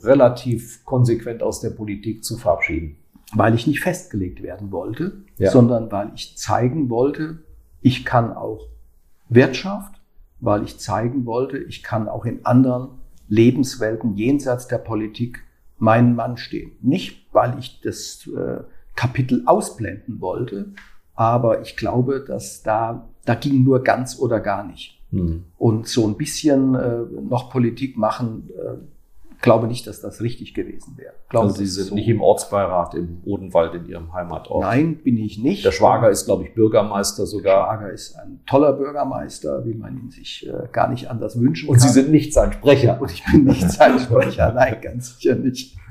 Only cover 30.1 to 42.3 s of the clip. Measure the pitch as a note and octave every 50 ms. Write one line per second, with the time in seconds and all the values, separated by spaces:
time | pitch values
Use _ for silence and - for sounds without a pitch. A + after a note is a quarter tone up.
30.1 | - - A2 A#2+ - - G2 - - A2 - - - - - - - - - -
31.1 | - - - - - A#2 A2 G2+ F#2+ G2+ G2+ F#2+ F2+ G2 F#2 F#2+ G2+ G#2 G#2+ A#2
32.1 | A2 - - F#2 G#2 - - - G#2 G2+ G2 F2 F#2 F2 E2+ - - E2 F2 E2+
33.1 | - - - - G2+ F#2 F#2+ F2+ F2+ E2+ E2 E2 F2+ E2+ D#2+ F2 F2+ E2+ E2 E2
34.1 | F2+ F2+ F2 E2+ D#2+ D2+ - - - D#2+ E2 F#2+ A2+ C3 D#3 E3 D3+ - - C3+
35.1 | A#2+ A2 G#2+ G#2 - G#2+ A#2 D#3 G3 F#3+ - G2 - - G#2+ F#2 G2+ A#2 A#2+ G#2+
36.1 | G2 - - - G2 F2 - - - A2+ A2 A2 A2 A2 G2+ G#2 G2+ G2+ G2 -
37.1 | - - G2 G2+ G#2 G2 F2+ F#2+ F#2+ G2 - G2 A2 G#2 G#2+ F#2+ - - - -
38.1 | - - - G2 F#2 - _ - C3+ C#3 D3+ C#3+ A#2+ C#3 C3+ D3 D3 D3 C#3 C3+
39.1 | - - - - - - D#3 D3+ C#3 C3 B2 A#2 A2+ A2+ - - - - - -
40.1 | - - - - - - - - - - - - - - - - B2 B2 - -
41.1 | A#2+ A2+ A2+ G#2+ A#2 A#2+ A#2+ C#3+ D#3+ - - D3+ C3+ B2 C3+ C3 - C3+ C3+ D3+
42.1 | D#3 D3 - -